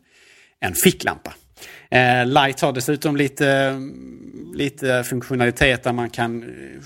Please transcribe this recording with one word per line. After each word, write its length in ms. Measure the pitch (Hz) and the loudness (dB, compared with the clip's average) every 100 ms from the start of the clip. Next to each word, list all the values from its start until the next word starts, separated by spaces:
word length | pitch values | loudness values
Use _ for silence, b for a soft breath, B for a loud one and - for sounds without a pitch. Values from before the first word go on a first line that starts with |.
| b b b b b b | b b b b b b
en 140 | 113 | -6
ficklampa. 600 | - 185 - - 80 - - _ B B B B | 2 2 4 -2 -4 -8 -18 _ B B B B
Eh, 340 | 127 127 123 123 | 2 4 4 4
Light 360 | 143 135 131 | 4 2 2
har 120 | 151 | -2
dessutom 420 | 131 123 147 156 143 | 0 -2 -2 -2 0
lite, 600 | 143 135 143 135 135 135 135 127 131 127 127 - - | 0 2 2 4 2 -2 -10 -14 -18 -18 -18 -16 -14
lite 500 | - 139 - 135 127 | -4 -4 -2 0 0
funktionalitet 800 | 120 123 120 127 120 117 143 120 | 0 -6 -4 2 2 4 4 4
där 100 | 127 | 0
man 160 | 120 117 | -2 -4
kan 460 | - 117 117 120 127 135 135 | -4 -4 -4 -10 -16 -16 -18